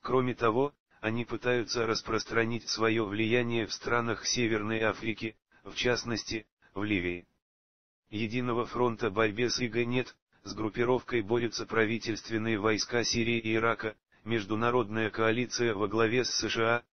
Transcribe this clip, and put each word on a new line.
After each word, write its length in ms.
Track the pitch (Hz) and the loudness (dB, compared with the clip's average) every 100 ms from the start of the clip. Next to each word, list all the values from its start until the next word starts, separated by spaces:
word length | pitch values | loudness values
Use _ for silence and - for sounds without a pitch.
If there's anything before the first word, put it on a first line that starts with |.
Кроме 340 | - 131 127 | 2 2 2
того, 400 | 117 117 110 143 _ _ _ | 2 2 2 0 _ _ _
они 240 | 110 113 | -2 -2
пытаются 600 | 117 113 123 123 107 123 113 | -4 -4 0 0 0 -2 0
распространить 800 | 107 - 110 - 117 113 117 - | 0 0 -2 0 0 0 -2 -4
своё 380 | - 113 113 107 | 0 2 2 0
влияние 600 | 104 110 120 120 117 101 | 0 2 2 2 0 -2
в 60 | |
странах 540 | - - 120 117 107 - | -6 -2 0 0 -2 -2
Северной 540 | - 117 110 107 110 | 0 2 0 0 0
Африки, 560 | 110 98 113 107 113 - _ _ | 0 0 -4 -4 -8 -10 _ _
в 140 | 101 92 | -12 -2
частности, 680 | 123 117 117 110 - 110 - _ _ | 0 0 -2 -6 -4 -8 -8 _ _
в 80 | 98 | -6
Ливии. 460 | 104 101 87 87 - _ _ _ _ _ _ _ _ | 0 0 0 -4 -12 _ _ _ _ _ _ _ _
Единого 560 | 107 110 120 123 117 110 | -6 -4 -2 0 -2 -2
фронта 440 | 120 123 110 117 | 0 0 2 -2
борьбе 380 | 98 110 104 120 | 2 0 2 -2
с 120 | 110 | 0
иг 160 | 123 113 120 | -2 0 0
нет, 300 | 127 123 - _ _ | 0 -2 -10 _ _
с 120 | 101 | -12
группировкой 680 | 101 107 117 120 127 - 120 | -4 -4 0 2 2 2 -2
борются 420 | 98 120 120 - | 2 0 0 -4
правительственные 960 | 110 113 107 113 117 107 - 113 113 110 | -2 2 2 0 -2 -6 -4 -4 0 2
войска 460 | 107 107 - 120 | 2 2 0 0
Сирии 340 | 110 117 113 117 | 0 0 0 0
и 160 | 110 | 0
Ирака, 400 | 113 117 110 110 - _ _ | 2 2 0 -4 -8 _ _
международная 880 | 107 113 98 107 120 123 104 110 110 | -2 -2 0 0 2 2 0 0 -2
коалиция 600 | - 113 113 120 - 120 | 2 2 2 -2 0 0
во 140 | 98 104 | 2 0
главе 380 | 110 113 123 | 2 4 2
с 60 | 117 | 0
С 180 | - 110 | -2 -2
Ш 300 | 117 113 117 | 2 2 2
А 40 | - | -2